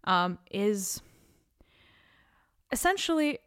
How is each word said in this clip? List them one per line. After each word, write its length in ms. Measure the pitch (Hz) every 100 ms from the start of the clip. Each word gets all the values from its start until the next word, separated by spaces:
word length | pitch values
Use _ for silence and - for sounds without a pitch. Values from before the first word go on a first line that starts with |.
um, 360 | - 185 180 175 -
is 520 | 196 208 202 190 - - - _ _ _ _ _ _ _ _ _ _ _ _ _ _ _
essentially 680 | - 349 381 - 320 302 277